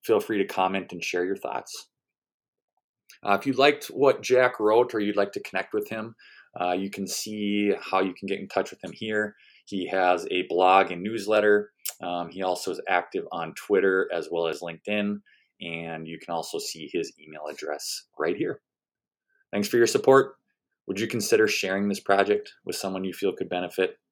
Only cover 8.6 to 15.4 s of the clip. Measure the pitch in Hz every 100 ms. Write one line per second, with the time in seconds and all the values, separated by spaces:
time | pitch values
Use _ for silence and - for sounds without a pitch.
8.6 | 92 - 92 - 110 107 104 - _ _
9.6 | _ 98 90 95 90 90 87 90 90 85
10.6 | 92 95 90 87 95 113 101 107 104 104
11.6 | 104 _ - - 87 87 85 87 95 87
12.6 | - 85 - 90 - 95 85 87 82 78
13.6 | - 101 95 95 - 87 80 85 82 80
14.6 | 85 82 - 104 104 104 _ _